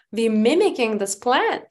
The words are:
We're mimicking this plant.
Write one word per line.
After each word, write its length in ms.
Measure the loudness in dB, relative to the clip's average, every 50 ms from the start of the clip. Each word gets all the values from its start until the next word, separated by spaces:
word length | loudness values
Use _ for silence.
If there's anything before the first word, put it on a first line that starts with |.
| _ _
We're 180 | -4 -2 0 0
mimicking 680 | 2 2 2 2 4 2 2 2 0 0 -2 -2 -2 -2
this 160 | -4 -6 -8
plant. 500 | -6 -2 0 0 0 0 -2 -4 -6 -8 -14